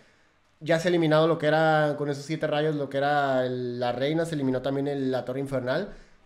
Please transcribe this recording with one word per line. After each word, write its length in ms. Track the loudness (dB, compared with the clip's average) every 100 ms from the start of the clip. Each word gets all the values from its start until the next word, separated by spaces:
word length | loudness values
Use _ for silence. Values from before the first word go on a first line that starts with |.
| _ _ _ _ _ -10
Ya 220 | 0 0
se 80 | 2
ha 20 |
eliminado 380 | 2 4 4 4
lo 100 | 2
que 80 | 2
era, 480 | 4 4 4 2 0
con 140 | -4
esos 140 | -6
siete 240 | -6 -4 -2
rayos, 260 | 0 0
lo 140 | -2 -2
que 80 | -2
era 500 | 0 2 2 2 0
el, 320 | -2 -4 -2
la 140 | -2
reina, 320 | 0 0 0
se 100 | -2
eliminó 280 | -2 0 0
también 260 | -2 -2 -2
el, 240 | -2 -2
la 120 | -2
torre 140 | -4 -6
infernal. 520 | -4 -4 -2 -4 -4 -12 -20 _